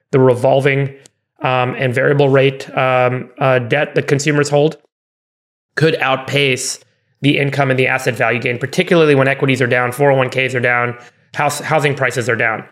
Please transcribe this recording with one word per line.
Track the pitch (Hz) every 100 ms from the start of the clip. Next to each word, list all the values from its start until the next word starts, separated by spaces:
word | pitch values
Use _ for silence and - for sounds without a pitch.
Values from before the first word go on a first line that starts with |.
| _
the | 135
revolving, | 131 117 131 135 139 139 135 - - _ _ -
um, | 131 127 123 135
and | 131
variable | 120 139 143 139
rate, | 135 135 135 - 143
um, | 131 127 123 127 123 -
uh, | 135 127
debt | 117 139 156 -
that | -
consumers | 139 151 147 143
hold | 147 151 - _ _ _ _ _ _ _ _ _ -
could | 160 -
outpace | 131 131 - 139 139 123 - - _ _ _ _
the | 139 147
income | 139 139 135
and | 131
the | 127
asset | 131 - 117
value | 113 120
gain, | 123 120
particularly | 135 - 175 175 156 135
when | 135
equities | 139 135 127
are | 120
down, | 123 123
four | 120 143
oh | 135
one | 127
Ks | 131 131 123
are |
down, | 123 123 120 117 - _ _
house, | - 147 -
housing | 117 156 143 135
prices | 127 123 113
are | 113
down. | 117 110 -